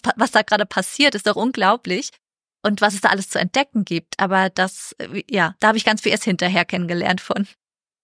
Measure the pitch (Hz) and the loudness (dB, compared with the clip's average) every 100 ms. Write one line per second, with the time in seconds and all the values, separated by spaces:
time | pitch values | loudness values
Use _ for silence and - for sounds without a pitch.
0 | - - 254 220 214 208 208 - 185 - | -2 0 2 2 2 0 0 -4 -4 2
1 | 285 202 214 175 233 233 196 240 - 185 | 2 2 0 0 -2 2 2 2 -2 -4
2 | - - _ _ _ _ 208 208 208 196 | -4 -14 _ _ _ _ -2 2 0 2
3 | - 196 - 202 190 269 285 220 190 170 | 2 0 -2 -2 0 0 0 -2 -2 -4
4 | - - 190 190 190 185 185 - - - | -4 -2 0 2 2 0 -2 -4 -14 -12
5 | - 151 - 208 165 - 214 220 - 214 | -10 -10 -4 0 0 2 2 2 0 0
6 | 202 214 - 180 180 185 175 180 175 175 | 0 0 0 0 2 2 0 -2 -2 -2
7 | - 185 - - 202 _ _ _ _ _ | -2 -2 -2 -4 -4 _ _ _ _ _